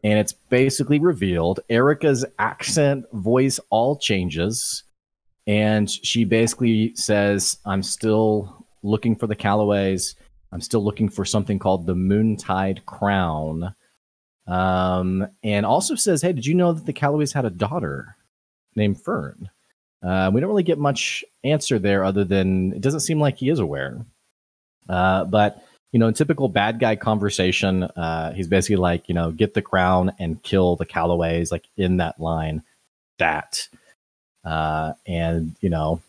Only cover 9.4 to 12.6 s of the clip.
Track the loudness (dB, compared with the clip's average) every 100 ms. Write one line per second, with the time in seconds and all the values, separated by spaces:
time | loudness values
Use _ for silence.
9.4 | 0 2 2 2 2 0 -4 -10 _ _
10.4 | _ -12 -2 0 0 0 -2 -2 -2 -2
11.4 | -2 -2 0 0 0 0 2 2 2 -2
12.4 | -2 -2